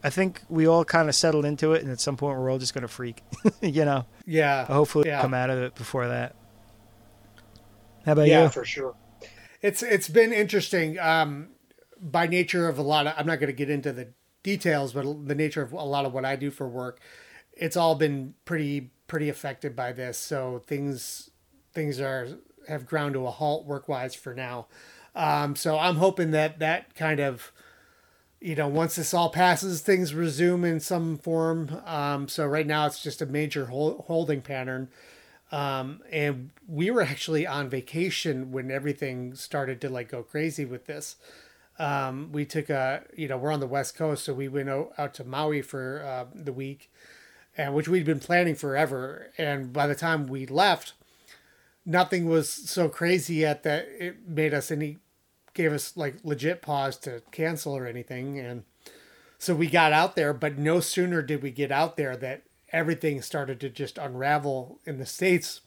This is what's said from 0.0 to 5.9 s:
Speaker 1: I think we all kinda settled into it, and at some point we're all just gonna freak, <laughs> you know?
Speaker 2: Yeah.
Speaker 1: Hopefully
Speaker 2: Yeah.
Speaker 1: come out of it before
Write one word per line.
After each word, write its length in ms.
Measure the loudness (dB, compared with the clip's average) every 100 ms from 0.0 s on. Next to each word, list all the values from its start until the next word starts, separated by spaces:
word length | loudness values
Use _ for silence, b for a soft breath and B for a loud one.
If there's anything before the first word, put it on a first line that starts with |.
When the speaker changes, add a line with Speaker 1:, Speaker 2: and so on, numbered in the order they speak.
| -2
Speaker 1:
I 40 |
think 320 | 2 0 0 -4
we 180 | 4 8
all 160 | 8
kinda 300 | 6 4 4
settled 320 | 4 4 4 2
into 280 | 2 4
it, 80 | 4
and 60 | 2
at 80 | -2
some 160 | -2 0
point 200 | -2 0
we're 100 | 0
all 60 | 0
just 140 | -2
gonna 140 | -4 -8
freak, 320 | -8 -8 -10 -14 2
<laughs> 180 | 2 2
you 240 | 0 2 4
know? 200 | 2 -2 -12 0
Speaker 2:
Yeah. 400 | 2 4 2 2
Speaker 1:
Hopefully 420 | 4 4 4 2
Speaker 2:
Yeah. 120 | 2
Speaker 1:
come 120 | 2
out 160 | 2 0
of 100 | 0
it 160 | -2 -6
before 320 | -6